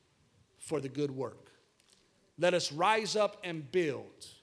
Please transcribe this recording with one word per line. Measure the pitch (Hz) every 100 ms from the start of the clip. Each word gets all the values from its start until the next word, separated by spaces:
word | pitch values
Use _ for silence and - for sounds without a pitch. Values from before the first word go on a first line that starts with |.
| _ _ _ _ _ _
for | - 151
the | 135
good | 127 147
work. | 131 123 - - _ _ _ _ _ _ _ _ -
Let | 175
us | 175 -
rise | 143 185 220 208 196
up | 202 - 180
and | 165 139
build. | 180 160 117 101 - - -